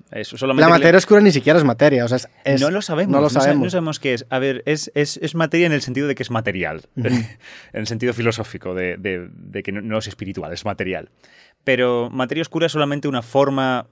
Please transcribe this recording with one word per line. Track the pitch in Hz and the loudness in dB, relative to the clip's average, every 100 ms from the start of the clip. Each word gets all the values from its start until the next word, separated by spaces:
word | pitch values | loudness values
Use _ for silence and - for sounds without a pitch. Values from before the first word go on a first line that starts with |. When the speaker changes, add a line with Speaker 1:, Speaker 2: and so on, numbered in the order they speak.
| _ | _
Speaker 1:
Es | - 104 | -12 -12
Speaker 2:
La | 117 | -6
Speaker 1:
solamente | 135 131 160 | 0 4 6
Speaker 2:
materia | 165 165 | 6 6
Speaker 1:
que | 180 | 6
Speaker 2:
oscura | - 208 | 6 6
ni | 202 | 6
siquiera | 143 143 170 | 6 4 4
es | |
materia, | 143 117 147 131 | 4 4 4 4
o | 120 | 0
sea, | 127 | -2
es, | - _ | -6 _
es | 139 139 | 0 2
Speaker 1:
No | 143 | 2
lo | 190 | -2
sabemos, | 196 160 196 | -4 -2 0
Speaker 2:
no | 139 | 2
lo | |
Speaker 1:
no | 147 | 2
sa-, | 147 | 4
Speaker 2:
sabemos. | 135 147 | 4 2
Speaker 1:
no | 180 | 0
sabemos | 180 160 147 | -2 -4 -4
qué | 139 | -4
es. | 120 - | -4 -4
A | 131 | -2
ver, | 135 127 | -2 -2
es, | - 151 - | -4 -4 -2
es, | 147 147 - | -2 -2 -4
es | 156 | -6
materia | 165 160 170 170 | -4 0 2 2
en | |
el | 147 | 0
sentido | - 127 143 | -2 -4 -4
de | |
que | 135 | -4
es | 123 | -4
material. | 117 110 92 80 78 - - | -4 -4 -4 -6 -8 -12 -6
Speaker 2:
Ujú. | 123 | -2
Speaker 1:
<laughs> | 123 113 - - - - | -2 -4 -12 -20 -20 -14
En | - | -10
el | 107 | -8
sentido | 113 123 | -4 -4
filosófico | 110 117 110 107 92 92 92 | -2 -2 -2 -8 -10 -8 -4
de, | 90 90 | -4 -4
de, | 95 92 90 | -6 -6 -10
de | 82 92 98 | -18 -12 -10
que | 98 | -8
no, | 98 | -8
no | 110 110 | -6 -6
es | 104 | -6
espiritual, | - 98 92 78 | -10 -12 -10 -10
es | 87 | -8
material. | 107 95 92 87 73 _ _ _ _ _ | -8 -6 -6 -8 -10 _ _ _ _ _
Pero | - 123 127 120 120 | -2 2 2 0 -4
materia | 131 123 151 | -4 -4 -6
oscura | 160 160 165 | -6 -2 -2
es | |
solamente | 151 143 143 143 | 0 -2 -2 -4
una | 127 | -6
forma | 113 139 139 135 131 127 - | -2 0 2 0 -2 -2 -6